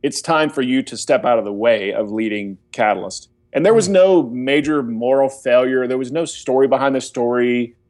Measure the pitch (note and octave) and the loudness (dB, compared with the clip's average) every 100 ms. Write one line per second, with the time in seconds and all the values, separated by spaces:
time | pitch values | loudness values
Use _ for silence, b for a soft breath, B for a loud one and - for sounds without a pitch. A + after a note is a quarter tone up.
0 | C#3+ - - D#3+ D#3 C#3+ B2+ C3 B2+ A2+ | -6 -6 -2 0 0 -2 -2 -2 -4 -10
1 | - - C3 A#2 G2+ G2+ A#2 A2 G2 G#2 | 0 0 2 0 0 -2 0 2 0 -2
2 | G#2 A2 A2 G#2 G2+ F#2+ _ - G#2+ F#2+ | -4 -4 -4 -4 -8 -12 _ -2 0 0
3 | F#2+ - - _ _ C#3 F3+ A3+ F#3 F#3+ | -4 -14 -18 _ _ 0 2 2 4 4
4 | F#3+ F3+ B2+ B2 B2+ D3+ C#3+ D3 A#2+ A2+ | 6 4 2 -4 0 0 0 -2 -2 -4
5 | B2 C3+ C3+ - B2+ B2 B2+ C3 B2 C3 | 0 2 2 -2 2 2 2 0 -2 -4
6 | B2+ D3+ D#3+ - - C3 C3+ B2+ C#3 C3+ | -4 -4 -6 -8 -2 2 4 2 2 -2
7 | - - A#2+ B2 A#2+ A#2+ A#2+ _ | -4 -4 -2 0 0 0 -4 _